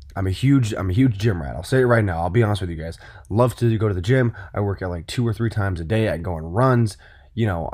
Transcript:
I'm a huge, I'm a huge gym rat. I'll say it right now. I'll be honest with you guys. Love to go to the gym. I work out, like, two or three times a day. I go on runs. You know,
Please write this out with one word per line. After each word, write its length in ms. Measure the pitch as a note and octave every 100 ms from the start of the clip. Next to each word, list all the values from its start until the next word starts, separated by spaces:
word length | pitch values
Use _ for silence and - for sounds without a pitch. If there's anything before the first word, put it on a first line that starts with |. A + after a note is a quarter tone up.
| -
I'm 120 | G2 F#2+
a 40 |
huge, 420 | F#2 C3+ C#3 G#2+
I'm 160 | G#2+ F#2+
a 60 |
huge 240 | F#2 C3 G2
gym 240 | A2+ F2
rat. 120 | C#2
I'll 80 | A#1+
say 180 | - C3
it 60 | B2
right 180 | A#2
now. 160 | G2+ E2
I'll 100 | F2
be 120 | A#2
honest 200 | G#2+ G2+
with 80 | F2+
you 60 | D#2+
guys. 220 | E2 - - - -
Love 280 | G#2 B2 -
to 200 | A#2+ A2
go 120 | G#2+
to 60 |
the 80 | F#2
gym. 320 | F2 C3 A#2+ - -
I 60 | -
work 200 | G2+ F#2+
out, 100 | F#2
like, 160 | F2 D#2
two 200 | - A#2
or 80 |
three 160 | G2+ A2+
times 300 | G#2+ G2 E2+
a 40 |
day. 240 | D#2+ A2 G#2+
I 80 | D#2+
go 180 | E2+
on 100 | E2
runs. 520 | E2 G2 C3 A#2+ A2 - - - -
You 120 | A2 A2
know, 220 | E2+ D2